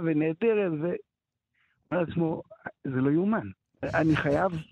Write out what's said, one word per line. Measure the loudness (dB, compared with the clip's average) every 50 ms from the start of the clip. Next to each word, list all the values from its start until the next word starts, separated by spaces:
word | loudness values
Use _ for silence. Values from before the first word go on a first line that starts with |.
| 2
ונהדרת, | 2 2 2 2 0 0 0 0 2 2 2 0 0 -2 -2
ו-, | -4 -4 -4 -6 -8 _ _ _ _ _ _ _ _ _ _ _ _ _ _ _ _ -4
אומר | -2 -2 -2
לעצמו, | -2 -2 -2 0 0 -2 -4 -8 -14 -20 -16 -16 -16 -16 _ -8
"זה | -4 0 2
לא | 2 4
יאומן. | 4 2 2 2 0 -2 -4 -8 -14 _ _ _ _ -10 -8
אני | -2 0 2 4 4 2
חייב, | 2 2 2 2 2 0 0 -2 -4 -10 -8